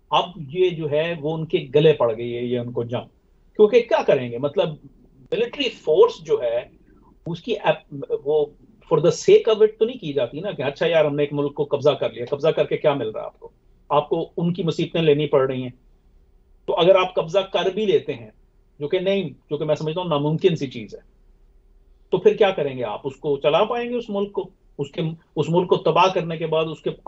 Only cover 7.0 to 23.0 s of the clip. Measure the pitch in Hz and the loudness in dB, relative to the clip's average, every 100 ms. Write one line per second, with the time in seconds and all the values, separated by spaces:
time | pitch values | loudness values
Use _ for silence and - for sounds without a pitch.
7 | _ _ - 165 - 214 165 156 - 143 | _ _ -12 -10 -6 -4 0 -2 -4 -14
8 | 139 151 131 151 147 - - _ - 160 | -8 -6 -2 0 0 -6 -20 _ -2 0
9 | 160 156 - 208 220 214 214 - 226 262 | 2 2 6 6 6 4 2 2 -2 -2
10 | 160 139 123 143 202 156 135 143 165 165 | -6 -4 -4 -4 -8 -6 -6 -2 0 2
11 | 151 143 147 143 143 143 143 139 135 139 | 2 2 -2 -2 -4 -4 -4 0 2 2
12 | 120 113 120 139 156 156 147 151 156 139 | 0 -6 -6 -2 0 0 0 0 0 0
13 | 110 - 107 - - _ _ _ - 143 | -2 -8 -12 -14 -20 _ _ _ -4 -2
14 | - 170 160 - 170 175 170 147 160 175 | 0 -2 -4 -4 -4 -2 -4 -4 -4 0
15 | 160 143 151 147 131 131 127 - _ _ | 2 2 2 0 0 -2 -8 -12 _ _
16 | _ _ _ _ _ _ - - 170 190 | _ _ _ _ _ _ -4 2 6 6
17 | 180 - 160 190 190 185 180 190 214 147 | 4 -2 -2 -2 -2 -2 -2 -2 2 0
18 | - 127 110 - _ _ _ - 143 185 | 0 -10 -12 -20 _ _ _ -12 -4 -2
19 | 185 196 165 127 - 147 156 151 156 160 | 0 -2 -4 -10 -10 -6 -2 -4 -4 -6
20 | 175 147 147 156 196 165 139 123 104 - | -4 -2 -2 0 0 0 -6 -10 -14 -16
21 | - _ _ _ _ _ _ _ _ _ | -20 _ _ _ _ _ _ _ _ _
22 | _ 185 214 202 202 190 143 127 113 104 | _ 2 4 4 2 2 -4 -4 -6 -6